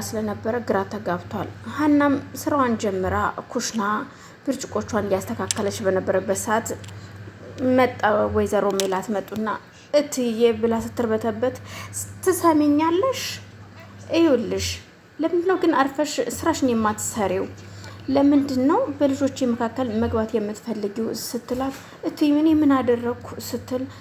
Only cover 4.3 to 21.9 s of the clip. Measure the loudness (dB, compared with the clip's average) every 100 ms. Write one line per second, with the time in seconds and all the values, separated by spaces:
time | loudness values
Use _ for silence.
4.3 | -8 -6 -6 -6 -6 -4 -2 0 -2 -2
5.3 | -6 -4 -2 -2 -2 0 0 0 0 0
6.3 | -2 0 -2 -2 -8 -12 -16 -16 -16 -18
7.3 | -16 -16 -4 2 4 4 2 2 2 2
8.3 | 0 2 2 2 2 2 0 -2 -4 -4
9.3 | -4 -4 -6 -10 -20 0 0 2 -2 -2
10.3 | 4 4 4 0 0 -2 -2 0 0 0
11.3 | -2 -2 -4 -10 -14 -12 -10 -10 -2 0
12.3 | 4 4 6 6 4 4 2 2 0 -6
13.3 | -10 -14 -20 -20 -20 -20 -18 -2 4 6
14.3 | 4 2 -2 -4 -6 -12 -20 -18 -4 0
15.3 | 2 2 4 4 4 2 0 -2 0 -4
16.3 | -2 -2 2 2 2 2 0 -4 0 0
17.3 | 0 -2 -8 -16 -16 -16 -10 0 4 6
18.3 | 6 4 2 4 4 2 2 2 2 0
19.3 | 0 0 0 -2 -2 -2 0 0 0 0
20.3 | -2 -2 -6 -6 -4 -4 -4 -4 -4 -6
21.3 | -8 -4 -4 -4 -6 -14